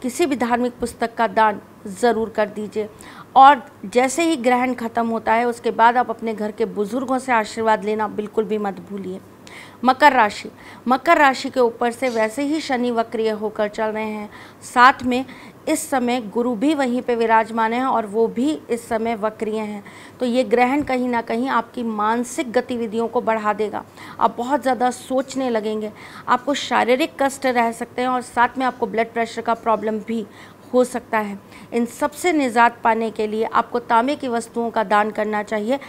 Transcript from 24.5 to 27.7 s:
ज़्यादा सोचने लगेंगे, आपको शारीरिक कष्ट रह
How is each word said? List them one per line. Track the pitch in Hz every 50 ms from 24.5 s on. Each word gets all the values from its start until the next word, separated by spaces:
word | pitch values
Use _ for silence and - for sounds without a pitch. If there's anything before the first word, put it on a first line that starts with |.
| 285 277
ज़्यादा | - 262 254 214 247 247
सोचने | - - - - 262 262 262 262 - 262 262 247
लगेंगे, | 233 214 202 220 214 214 214 208 208 - - - - - -
आपको | - - 254 - - 285
शारीरिक | - - - 247 214 214 220 254 254 330 320 - -
कष्ट | 277 277 269 - -
रह | 262 240 247 233 233